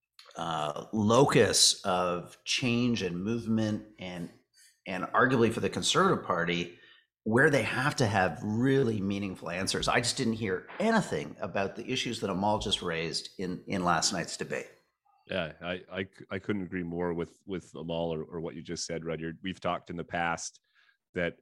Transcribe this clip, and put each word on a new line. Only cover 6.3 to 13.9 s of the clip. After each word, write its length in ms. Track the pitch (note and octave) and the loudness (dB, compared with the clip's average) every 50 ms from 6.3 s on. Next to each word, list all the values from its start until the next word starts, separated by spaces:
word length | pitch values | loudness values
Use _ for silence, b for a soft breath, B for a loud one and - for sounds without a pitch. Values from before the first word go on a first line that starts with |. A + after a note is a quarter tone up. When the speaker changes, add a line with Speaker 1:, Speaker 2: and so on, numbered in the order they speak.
| F#2 E2+ E2+ F2 F2 F2 E2+ - B B B B B B B B _ _ - | 0 0 0 0 0 0 -2 -4 B B B B B B B B _ _ -2
Speaker 1:
where 260 | G#2+ A2 B2+ D3 D#3+ | 2 6 6 6 6
they 120 | C#3 B2+ | 6 4
have 340 | G#2+ F#2+ - B2+ C3 D3 C#3 | 2 0 -2 0 0 0 2
to 100 | - B2+ | 2 2
have 320 | G2+ G#2+ G2 F#2 F2+ D2+ - | 4 4 4 4 2 2 -2
really 580 | - G#2+ G#2+ A#2 B2 C3+ C3+ C#3 C#3 A2+ A2 G2+ | -4 -2 0 2 4 4 4 4 4 2 0 0
meaningful 500 | F#2+ G2 G2+ G2 G#2 G2 F2 - - E2 | -2 -2 -2 -2 -4 -6 -6 -8 -8 -6
answers. 380 | E2+ F#2 F#2+ - - F#2 - - | -4 -2 -2 -2 -2 0 0 2
I 120 | - B2 | 2 2
just 160 | A#2+ - - | 2 0 -2
didn't 180 | - B2+ A2+ A2 | 0 0 -2 -2
hear 340 | G#2+ A#2 G2 F#2 - - - - - | -2 -2 -2 -2 -4 -6 -8 -6 -2
anything 560 | G3 A3+ A3+ G#3 - - F#2 D2+ D2 D2+ - - | 0 2 2 2 2 0 -2 -4 -4 -6 -8 -8
about 340 | A2 F#2+ E2 G2+ G2 F#2+ - | -8 -6 -4 -2 -4 -4 -4
the 160 | A2 - A2 | -8 -6 -4
issues 300 | B2+ B2+ - B2+ A2+ - | -4 -4 -2 -4 -4 -4
that 100 | A2 G2 | -4 -2
Amal 300 | F#2 F#2 G2+ G#2 G#2+ G#2 | -2 0 0 0 0 0
just 220 | - G#2 F2+ - | 0 -2 -2 -2
raised 480 | F#2 E2+ E2 D#2+ E2 D#2+ C#2+ - - - - - | -2 -2 -2 -2 -2 -4 -4 -6 -6 -8 -8 -8
in, 220 | F#2 F2+ F2+ - - | -6 -6 -6 -8 -6
in 160 | - G2+ F#2+ | -6 -4 0
last 300 | F2 F2 | 2 2